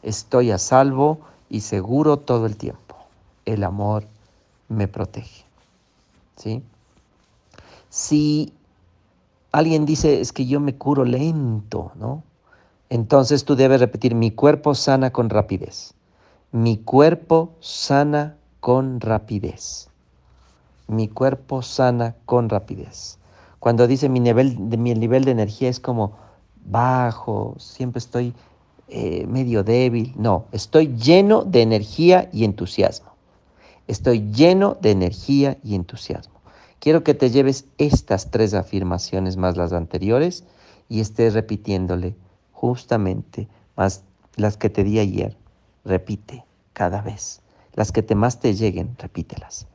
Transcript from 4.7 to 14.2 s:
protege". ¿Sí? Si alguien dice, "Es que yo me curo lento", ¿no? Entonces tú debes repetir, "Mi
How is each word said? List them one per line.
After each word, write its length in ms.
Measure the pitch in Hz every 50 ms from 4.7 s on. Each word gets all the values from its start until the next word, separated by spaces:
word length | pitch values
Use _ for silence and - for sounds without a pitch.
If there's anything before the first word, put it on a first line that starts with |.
| 113 110 101
protege". 580 | 98 - - 98 - - - - - - - _ _ _ _ _ _ _ _ _ _ _ _ _ _ _ _ _ _ _
¿Sí? 260 | _ - 110 110 123 135 - _ _ _ _ _ _ _ _ _ _ _ _ _ _ _ _ _ - - - - - _ _
Si 640 | - - - - 151 151 151 151 151 151 151 147 _ _ _ _ _ _ _ _ _ _ _ _ _ _ _ _ _ _ _ _
alguien 360 | - 143 156 165 160 156 151
dice, 340 | 143 156 143 - 156 143 -
"Es 120 | - -
que 140 | - - 131
yo 140 | 123 139 143
me 160 | 147 143 127
curo 280 | - - 143 143 139 131
lento", 840 | 123 120 127 147 165 160 156 139 123 113 107 104 107 - - 85 90 -
¿no? 260 | - 107 117 135 156 - _ _ _ _ _ _ _ _ _ _ _ _ _
Entonces 540 | 127 117 113 107 139 139 131 120 147 143 -
tú 120 | - 147
debes 240 | 123 135 131 131 131
repetir, 340 | 123 117 - 113 - 127 117
"Mi 160 | 117